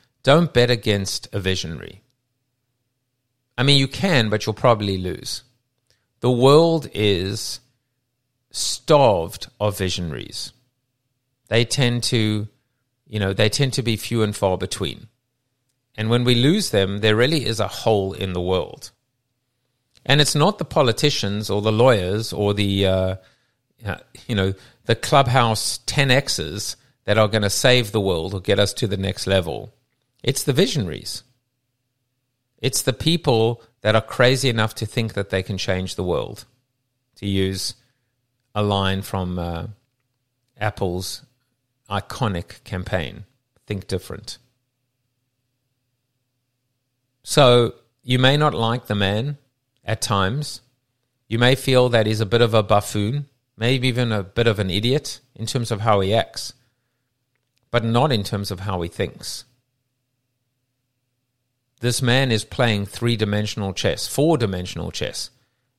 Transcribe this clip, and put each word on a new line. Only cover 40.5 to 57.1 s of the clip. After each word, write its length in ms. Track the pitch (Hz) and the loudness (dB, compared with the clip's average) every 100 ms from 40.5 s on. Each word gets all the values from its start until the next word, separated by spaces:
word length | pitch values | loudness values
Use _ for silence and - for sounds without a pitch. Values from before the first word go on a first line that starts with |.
| - | -8
Apple's 640 | 107 - 95 90 95 - - _ _ _ _ _ _ | -6 -4 -4 -4 -8 -12 -18 _ _ _ _ _ _
iconic 760 | 101 - - 113 90 - - | -6 -6 -4 -4 -4 -8 -16
campaign, 600 | - 92 92 92 69 - 101 _ _ _ - | -10 -10 -4 -4 -4 -10 -20 _ _ _ -10
Think 220 | 101 - | -10 -6
Different. 500 | 92 - - - - _ _ _ _ _ _ _ _ _ _ _ _ _ _ _ _ _ _ _ _ _ _ _ _ _ _ _ _ | -8 -8 -14 -14 -18 _ _ _ _ _ _ _ _ _ _ _ _ _ _ _ _ _ _ _ _ _ _ _ _ _ _ _ _
So 500 | - - 131 123 117 - _ _ | -2 4 6 6 4 -2 _ _
you 160 | 123 127 | -2 2
may 180 | 131 147 | 4 4
not 160 | 151 | 2
like 320 | 85 113 120 - | 0 -2 -2 -4
the 100 | 104 | -2
man 420 | 98 107 135 143 _ _ _ _ | 0 0 -4 -8 _ _ _ _
at 180 | - 107 | -8 -6
times. 600 | - 101 95 135 147 - _ _ _ _ _ _ - | -2 0 0 -2 -6 -12 _ _ _ _ _ _ -6
You 120 | 117 | 2
may 160 | 120 131 | 4 4
feel 340 | - 127 127 | 2 4 4
that 160 | 117 107 | 4 2
he's 160 | 110 | 0
a 40 | 104 | 0
bit 160 | 117 | 2
of 120 | 117 | 4
a 100 | 110 | 2
buffoon, 640 | 101 104 - 104 104 143 143 _ _ - | 2 2 2 -2 -2 -4 -8 _ _ -6
maybe 300 | 113 131 127 | -2 0 0
even 240 | 120 120 | 0 -2
a 120 | 107 | -2
bit 240 | 95 - 117 | -4 0 2
of 120 | 104 | 2
an 100 | 95 | 0
idiot 500 | 92 120 143 - - _ - | 0 0 -2 -4 -12 _ -12
in 100 | 113 | -6
terms 260 | 127 117 | -4 -4
of 100 | 107 | -2
how 180 | 110 101 | 2 2
he 140 | 95 | 4
acts, 400 | 110 - - - - _ _ _ _ _ | 0 0 -6 -14 -16 _ _ _ _ _